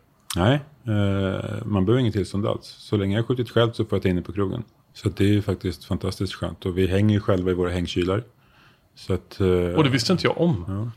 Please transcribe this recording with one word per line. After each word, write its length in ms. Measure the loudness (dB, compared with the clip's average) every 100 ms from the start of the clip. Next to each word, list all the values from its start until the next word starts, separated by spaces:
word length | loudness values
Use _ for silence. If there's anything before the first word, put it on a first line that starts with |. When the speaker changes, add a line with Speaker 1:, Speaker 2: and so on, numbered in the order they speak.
| _ _ -6 2
Speaker 1:
Nej, 240 | 4 2 -2 -10
eh, 800 | -2 0 2 0 -2 -2 -6 -6
man 200 | -2 2
behöver 160 | 4 4
inget 120 | 2
tillstånd 320 | 0 -2 -2 -2
alls. 200 | -4 -8 -20
Så 180 | -4 0
länge 180 | 0 0
jag 60 |
har 40 | 0
skjutit 240 | -2 0
själv 220 | 2 2
så 120 | 0
får 120 | -2 0
jag 60 |
ta 60 | 0
in 80 | 0
det 60 |
på 100 | -2
krogen. 300 | -4 -4 -4 -10 _ _
Så 160 | -6 -4
att 80 | 0
det 80 |
är 40 | 2
ju 100 | 2
faktiskt 420 | 0 -2 -4 -6
fantastiskt 500 | -6 -4 -4 -4 -6
skönt. 320 | -6 -8 -6 -4
Och 120 | 0
vi 80 | 2
hänger 280 | 4 4
ju 60 | 4
själva 300 | 2 0 2
i 40 |
våra 160 | 0 0
hängkylar. 520 | -2 -2 -2 0 0 -4 _ _ _ _ _ _
Så 180 | -12 -6
att, 260 | -6 -6 0
eh, 60 | 2
Speaker 2:
Och 360 | 2 2 2
det 60 | 2
visste 220 | 2 0
inte 140 | 0 0
jag 140 | 0
om. 240 | 0 0 -4
Speaker 1:
Ja. 220 | -6 -6